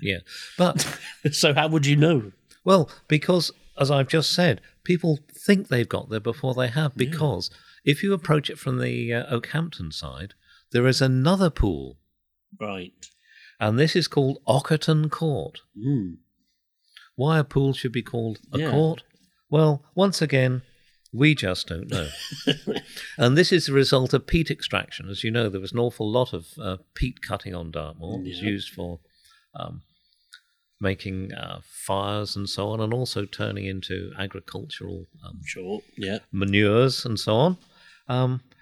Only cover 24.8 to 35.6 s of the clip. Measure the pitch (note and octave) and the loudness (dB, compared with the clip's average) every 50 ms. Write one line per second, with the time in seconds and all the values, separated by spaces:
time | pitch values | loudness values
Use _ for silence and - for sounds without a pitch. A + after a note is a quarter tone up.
24.8 | - - - - - F#2+ G2 - - A2+ A2+ A#2+ A#2 G2+ F#2+ F#2+ F#2+ F2+ - A#2+ | -4 -6 -12 -14 -12 -12 -10 -6 -4 -2 0 0 0 0 -2 -6 -8 -6 -4 -2
25.8 | A#2+ A#2+ - - A2 G#2+ A2 B2 B2+ - G2+ F2 E2 - - - A2 F#2+ F#2 F#2 | -2 -2 -4 -4 -4 -2 0 0 0 0 -4 -12 -12 -14 -16 -10 -8 -8 -8 -8
26.8 | _ _ - - C#3+ B2+ - - - - - - - G2 F#2 F2 E2 D#2+ D#2+ D#2+ | _ _ -6 -4 -4 -4 -4 -10 -8 -8 -8 -8 -8 -10 -10 -10 -10 -8 -8 -10
27.8 | D#2 D2+ E2 - E2 F2+ A2+ C#3 - - - E2+ G2 G#2 G2+ F#2+ F#2 - - F#2 | -10 -10 -12 -12 -10 -10 -8 -8 -10 -10 -10 -6 -4 -4 -4 -4 -8 -12 -12 -12
28.8 | F2+ F2 E2+ - _ _ _ _ _ _ _ _ _ _ - - E2 E2 E2+ F2 | -10 -10 -12 -14 _ _ _ _ _ _ _ _ _ _ -16 -14 -14 -12 -14 -16
29.8 | - _ _ _ _ _ _ _ _ _ - - _ _ _ _ _ _ _ - | -20 _ _ _ _ _ _ _ _ _ -20 -20 _ _ _ _ _ _ _ -6
30.8 | G2+ F#2+ G2 - - G2+ F#2+ F#2+ F#2+ G2 - - - - - - - _ - - | -4 -4 -4 -4 -8 -8 -8 -8 -8 -10 -12 -12 -12 -12 -12 -14 -16 _ -18 -14
31.8 | - - G2 G2 G2+ G2+ G#2 G#2 G#2 - - G2+ G2 F#2+ - - G2+ G#2 A2 A2 | -6 -4 -2 -2 -2 -2 -4 -4 -6 -6 -6 -8 -6 -6 -6 -4 -4 -4 -2 -2
32.8 | A2 G#2+ A#2 B2+ B2+ - - G#2+ G2+ - - - G#2 G#2+ G2+ G2+ G2 F#2+ F#2+ F#2+ | -2 -2 -2 -2 -2 -4 -4 -6 -6 -6 -6 -6 -6 -6 -6 -6 -6 -6 -8 -8
33.8 | - - F#2 F#2+ F#2 F#2 F#2 G2 G2 F#2+ - F#2+ - - - G2 - D3+ - - | -8 -8 -8 -8 -8 -10 -10 -10 -10 -10 -10 -14 -14 -12 -12 -12 -12 -12 -14 -14
34.8 | G2+ F#2+ F2+ F2 F2 _ _ - E2+ F2+ F2+ F2+ - - - F#2+ | -12 -12 -12 -12 -14 _ _ -20 -20 -20 -18 -16 -12 -12 -12 -10